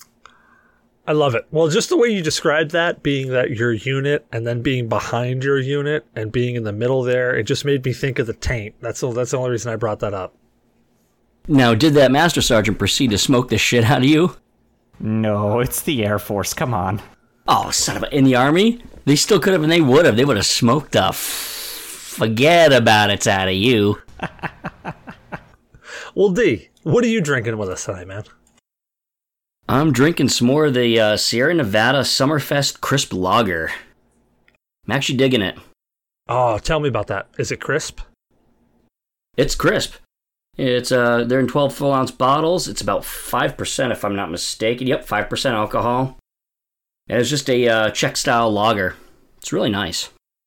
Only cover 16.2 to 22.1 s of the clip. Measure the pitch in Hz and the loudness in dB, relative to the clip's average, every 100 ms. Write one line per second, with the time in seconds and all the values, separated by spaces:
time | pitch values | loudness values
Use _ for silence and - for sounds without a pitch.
16.2 | - 101 92 - 131 110 92 101 - _ | -2 -4 -4 -4 -4 -2 -2 -4 -8 _
17.2 | _ _ - 120 - - - 101 - 143 | _ _ 0 0 0 -2 -2 -4 -2 2
18.2 | 135 123 135 170 220 233 - - - 147 | 4 4 4 4 2 0 -8 -6 0 2
19.2 | - 202 202 185 151 170 139 139 160 107 | 4 2 4 2 4 4 6 6 6 4
20.2 | 139 104 92 - 117 147 - 107 95 92 | 2 2 0 2 2 2 0 0 0 -2
21.2 | - - - - - - - - - | -8 -8 -10 -12 -12 -14 -16 -16 -14